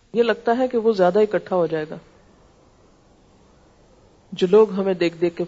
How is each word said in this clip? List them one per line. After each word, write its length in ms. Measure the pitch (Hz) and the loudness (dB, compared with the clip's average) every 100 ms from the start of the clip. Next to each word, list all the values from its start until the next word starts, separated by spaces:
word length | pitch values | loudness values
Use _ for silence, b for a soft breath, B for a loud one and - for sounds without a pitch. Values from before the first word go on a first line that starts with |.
| _ | _
یہ 80 | 214 | -2
لگتا 340 | 233 214 - 233 | 0 0 -2 0
ہے 80 | 254 | 0
کہ 100 | 247 | 0
وہ 140 | 220 | 0
زیادہ 260 | 208 180 190 | 2 2 2
اکٹھا 360 | 214 208 - 185 | 0 0 -4 -2
ہو 100 | 160 | -2
جائے 200 | 156 156 | -4 -8
گا 60 | 165 - _ _ _ _ _ _ _ _ _ _ _ _ _ _ _ _ _ _ _ _ _ _ | -12 -20 _ _ _ _ _ _ _ _ _ _ _ _ _ _ _ _ _ _ _ _ _ _
جو 140 | 180 180 | -4 2
لوگ 220 | 208 214 | 4 4
ہمیں 200 | 190 196 | 0 -4
دیکھ 220 | 180 170 165 | -2 -2 -2
دیکھ 160 | 175 | -4
کے 80 | 170 | -4